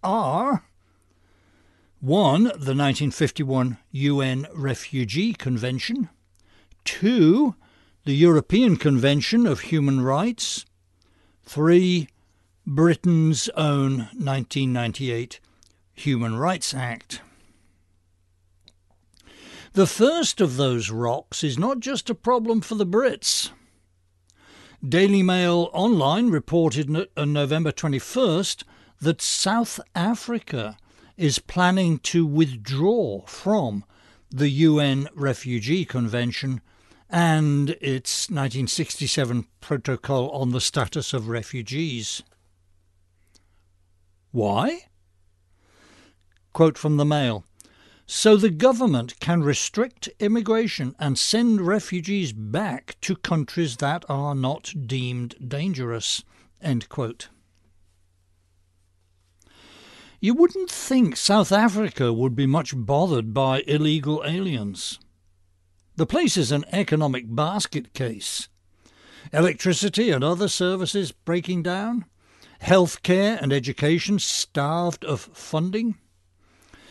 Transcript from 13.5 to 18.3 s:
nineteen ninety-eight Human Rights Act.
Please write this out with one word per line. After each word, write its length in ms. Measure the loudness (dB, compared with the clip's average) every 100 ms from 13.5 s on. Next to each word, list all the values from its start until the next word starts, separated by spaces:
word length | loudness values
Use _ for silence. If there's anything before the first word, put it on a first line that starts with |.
| -2 0 2 0 0 -4
nineteen 580 | -6 -4 -4 -4 -2 -2
ninety-eight 680 | -2 -4 -4 -4 -4 -6 -14 _ _ _ _ _
Human 440 | -6 -2 0 -2 -2
Rights 360 | -2 -2 -6
Act. 480 | -6 -6 -8 -12 -16 -18 _ _ _ _ _ _ _ _ _ _